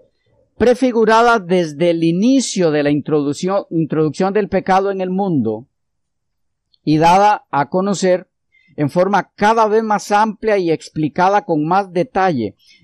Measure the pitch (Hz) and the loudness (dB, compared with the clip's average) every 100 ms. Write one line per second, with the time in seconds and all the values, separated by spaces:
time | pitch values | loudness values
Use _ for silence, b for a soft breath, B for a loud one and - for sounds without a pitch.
0 | _ _ _ _ _ - 233 240 254 226 | _ _ _ _ _ -2 0 2 0 2
1 | 220 226 240 233 175 185 160 143 175 170 | 2 4 4 2 0 0 0 0 0 2
2 | 165 175 233 269 - 196 165 151 143 147 | 0 2 2 2 0 0 0 2 0 -2
3 | - 151 143 139 180 196 - 165 151 156 | 0 -2 -2 -4 -4 -4 -2 -4 -2 -2
4 | 156 131 190 202 196 190 185 190 196 196 | -2 -2 -2 -2 -2 -4 0 0 0 -4
5 | 185 185 202 147 110 110 131 _ _ _ | -4 -4 -2 -2 -2 -6 -12 _ _ _
6 | _ _ _ _ _ _ _ _ 151 156 | _ _ _ _ _ _ _ _ -2 2
7 | 165 190 208 208 - 139 139 185 202 185 | 4 4 4 0 -4 -6 -2 -2 -2 -2
8 | 185 180 - _ _ b b - 180 175 | 0 0 -4 _ _ b b -6 -4 0
9 | 190 196 - - 208 226 214 220 220 202 | 0 0 -4 -2 0 2 2 0 0 -4
10 | - 208 220 190 220 202 165 151 - 156 | 0 0 0 -2 -2 0 0 -4 -6 -6
11 | 151 - 185 202 202 156 156 190 190 175 | -4 0 0 0 0 -2 0 -2 -2 -4
12 | 165 196 190 135 104 - b b | -4 -2 0 -2 -6 -10 b b